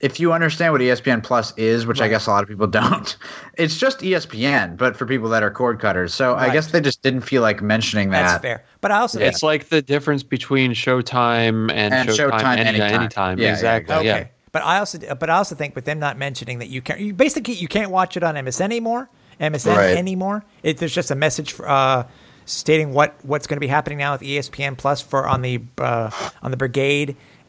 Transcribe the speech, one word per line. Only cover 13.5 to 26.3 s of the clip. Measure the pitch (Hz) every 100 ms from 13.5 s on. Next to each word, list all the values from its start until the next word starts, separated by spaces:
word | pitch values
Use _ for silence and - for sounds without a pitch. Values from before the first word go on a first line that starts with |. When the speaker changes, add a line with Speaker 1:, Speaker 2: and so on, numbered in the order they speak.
Speaker 3:
Exactly. | 85 113 113
Speaker 1:
exactly. | 80 156 113
Speaker 3:
Yeah. |
Speaker 2:
Okay. | 104 120 _ _
But | 156
I | 156 185
also, | 208 165 - 131
but | 160
I |
also | 175 196 156
think | 147
with | 131 123
them | 151
not | 147 113
mentioning | 139 127 120 120
that | 120
you | 131
can't, | 127 156
you | 208
basically, | 190 285 294 226
you | 196 175
can't | 202 202
watch | 185 185 180
it |
on | 165 147
M | 131
S | -
N | 190
anymore, | 233 226 240 262 _ _ -
M | 151 151
S | 214
N | 208
Speaker 1:
Right. | 190 185
Speaker 2:
anymore. | 185 185 190 208 - _
It, | 160 147
there's | 165
just | 185 -
a | 139
message | 151 - 147
for, | - -
uh, | 139 135 131 120 - - - -
stating | - - 156 151
what, | 135 151 -
what's | 139 147 -
gonna | 143
be | 139
happening | 143 147 147
now | 143
with | 139
E | 139 143
S | 131
P | -
N | 139 131
Plus | 139 139
for, | - 135 131
on | 131
the, | 127 120 117 -
uh, | 127 117 110 - -